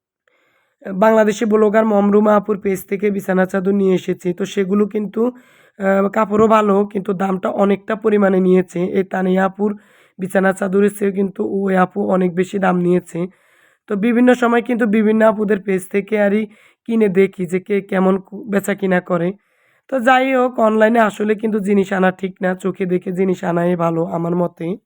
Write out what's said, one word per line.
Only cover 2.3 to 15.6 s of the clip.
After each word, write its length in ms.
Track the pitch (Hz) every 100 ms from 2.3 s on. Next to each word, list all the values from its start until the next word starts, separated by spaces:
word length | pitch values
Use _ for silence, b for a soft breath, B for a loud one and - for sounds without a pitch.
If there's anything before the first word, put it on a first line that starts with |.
| 208
আপুর 200 | 208 208
পেজ 220 | 202 185 -
থেকে 220 | 196 208
বিছানা 340 | 196 190 185 185
চাদর 300 | 196 185 202
নিয়ে 180 | 196 180
এসেছি। 340 | - 180 180
তো 100 | 175 190
সেগুলো 380 | - 185 202 208
কিন্তু, 340 | 214 202 220 240 247 B B B -
আহ, 260 | 196 196 196
কাপড়ও 380 | 208 208 208 220
ভালো, 280 | 220 214 196 208
কিন্তু 220 | 208 190
দামটা 360 | 180 196 190 214
অনেকটা 400 | - 196 196 - 214
পরিমাণে 440 | 220 208 196 190
নিয়েছে। 400 | 185 185 180 175 185
এই 160 | 196 190
তানিয়া 380 | 190 185 190 190
আপুর 240 | 190 208 208 b b b -
বিছানা 320 | 185 196 190
চাদরের 400 | 190 196 196 202
চেয়েও 200 | 208 202
কিন্তু 280 | 196 196 185 214
ওই 200 | 196 196 185
আপু 240 | 180 202 208
অনেক 240 | 190 185 170
বেশি 220 | 185 202
দাম 160 | 185 180
নিয়েছে। 380 | 175 180 175 165 180 b b b b b -
তো 40 | 208
বিভিন্ন 340 | 226 233 247 247
সময় 280 | 233 233
কিন্তু 220 | 233 240 233
বিভিন্ন 340 | 214 214 220 220
আপুদের 340 | 208 208 208